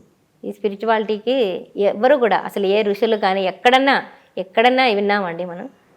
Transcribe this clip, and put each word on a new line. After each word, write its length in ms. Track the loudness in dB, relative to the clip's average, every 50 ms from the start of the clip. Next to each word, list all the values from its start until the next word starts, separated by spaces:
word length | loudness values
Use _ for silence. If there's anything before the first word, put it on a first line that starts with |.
| -20 _ _ _ _ _ _ _ -12
ఈ 60 | -12
స్పిరిచువాలిటీకి 1160 | -8 -6 -6 -6 -6 -4 -2 0 0 0 0 -2 -4 -4 -4 -2 -2 0 0 -2 -2 -6 -10 -10 -6 -2
ఎవ్వరు 380 | 0 0 0 2 2 2 4
కూడా 220 | 4 2 2 0 0
అసలు 280 | -2 -4 -6 -4 -2
ఏ 160 | 0 0 0
ఋషులు 340 | 0 0 -2 -2 -2 0 0
కానీ 300 | 0 0 0 0 0 -2
ఎక్కడన్నా, 580 | -4 -2 0 2 4 4 4 4 2 2 0 -2 -6 -12 -20 _ _ _ -12
ఎక్కడన్నా 480 | -12 -4 0 2 4 4 4 4 2
విన్నామండి 600 | 2 2 0 0 0 0 0 -2 -4 -6 -6 -8
మనం? 240 | -10 -10 -12 -14 -16 -18 _ _ _ _